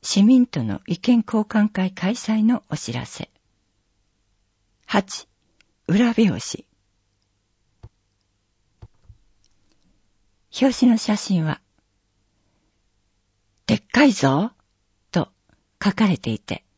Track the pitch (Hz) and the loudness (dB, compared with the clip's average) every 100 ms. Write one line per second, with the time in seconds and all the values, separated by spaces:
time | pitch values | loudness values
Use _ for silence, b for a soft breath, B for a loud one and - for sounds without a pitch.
0 | - - 208 262 247 160 110 98 - 175 | -2 2 6 6 4 -2 -4 -6 -6 -6
1 | - 240 - 220 208 214 208 - 185 190 | 0 0 2 -4 -2 0 0 0 -4 -4
2 | 185 247 - 220 214 247 _ 156 - 120 | -6 -6 -4 0 2 0 _ -12 -8 -10
3 | 123 - - _ _ _ _ _ _ _ | -10 -14 -18 _ _ _ _ _ _ _
4 | _ _ _ _ _ _ _ _ _ 202 | _ _ _ _ _ _ _ _ _ -4
5 | 190 - - _ _ _ _ _ - 190 | -4 -14 -18 _ _ _ _ _ -2 2
6 | 240 226 214 104 - - - _ _ _ | 2 2 2 0 -8 -14 -16 _ _ _
7 | _ _ _ _ _ _ _ _ - _ | _ _ _ _ _ _ _ _ -20 _
8 | _ _ _ _ _ _ _ _ - _ | _ _ _ _ _ _ _ _ -20 _
9 | _ - _ _ _ _ _ _ _ _ | _ -20 _ _ _ _ _ _ _ _
10 | _ _ _ _ _ - 269 247 254 220 | _ _ _ _ _ -2 -2 4 2 4
11 | - 208 - 180 156 - _ _ _ _ | 0 -4 0 -2 -2 -6 _ _ _ _
12 | _ _ _ _ _ _ _ _ _ _ | _ _ _ _ _ _ _ _ _ _
13 | _ _ _ _ _ _ - 220 _ 240 | _ _ _ _ _ _ -4 -4 _ 4
14 | 285 202 139 139 214 _ _ _ _ _ | 4 4 0 0 -2 _ _ _ _ _
15 | _ 180 - _ _ _ _ _ 208 190 | _ -4 -4 _ _ _ _ _ -4 0
16 | 214 160 - 110 - - _ | 0 0 -4 -8 -8 -14 _